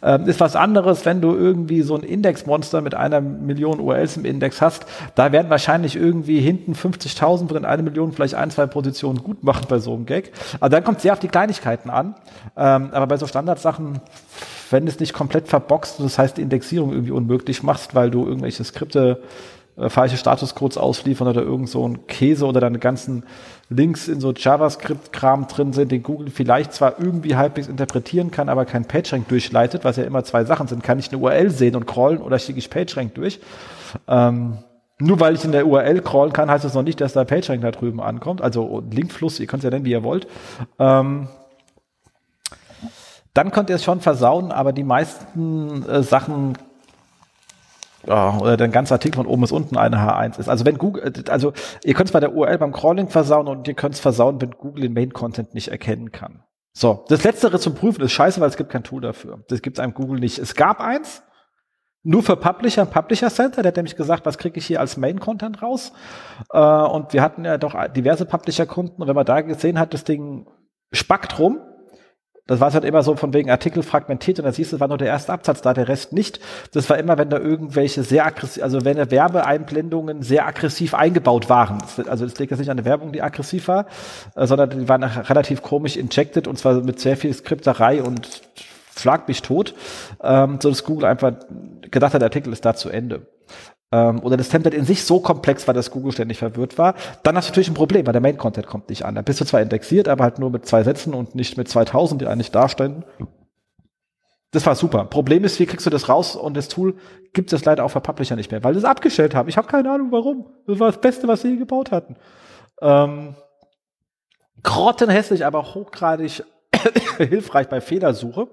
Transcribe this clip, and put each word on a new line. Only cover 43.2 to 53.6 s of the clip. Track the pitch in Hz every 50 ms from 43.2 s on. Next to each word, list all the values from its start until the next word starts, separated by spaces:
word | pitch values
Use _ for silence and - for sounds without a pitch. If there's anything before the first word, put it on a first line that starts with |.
| _ _ _
dann | - 151 190
könnt | 190 208 208 175
ihr | 180
es | 170 -
schon | - 180 180
versauen, | 175 170 147 127 123 120 143 175 185 175
aber | - - 135 139 131
die | 139 139
meisten, | 135 123 131 156 151 - - - - - 165 165 160 160 156 156 151 147 139 131 -
äh, | - 143
Sachen, | 135 - - 131 - - 151 143 139 135 127 - - _ _ _ _ _ _ _ _ _ _ _ _ _ _ _ _ _ - _ _ _ _ _ - _ _ _ _ -
ja, | 104 107 98 98 101 107
oder | 95 117 117
der | 113 120 117
ganze | 110 123 139 135 131
Artikel | 120 - 156 151 123
von | 127 -
oben | - 127
bis | 123 117
unten | - 143 156 147 131
eine | 110 107 117 113 107
H | 107 107 - 92
eins | 110 117 113 -
ist. | 113 -
Also | 127 113 120
wenn | 139 156 151
Google, | - 202 196 - -
äh, | 139 127 - - -
also | - 143 127 147 143 - - - - - -
ihr | - 139
könnt's | - 190 190 190
bei | 165
der | 143 196 120
U | 156 151
R | -
L | 165 170
beim | 156 147
Crawling | 139 - - 156 170 190 196 180
versauen | - 165 156 139 151 151 147 143
und | 135 135